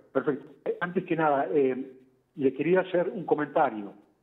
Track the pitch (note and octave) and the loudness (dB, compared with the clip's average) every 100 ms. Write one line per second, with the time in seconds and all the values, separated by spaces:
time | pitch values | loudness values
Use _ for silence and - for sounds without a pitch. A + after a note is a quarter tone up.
0 | - C3+ B2+ C3 - - - D3+ F3 F3+ | -6 -4 -2 -2 -6 -10 -6 -4 -4 -4
1 | F3+ D#3+ D#3 C#3 D3 D3+ C3 B2+ C3 - | -2 0 2 2 2 2 2 0 -6 -14
2 | - _ _ - C3+ C3+ D3 F#3 F3+ F3 | -20 _ _ -2 0 2 2 2 2 0
3 | F3 A#3 D#3+ D3 D3 F3 C#3+ A2 G2+ - | 0 -2 0 0 0 2 2 0 -10 -14
4 | _ _ | _ _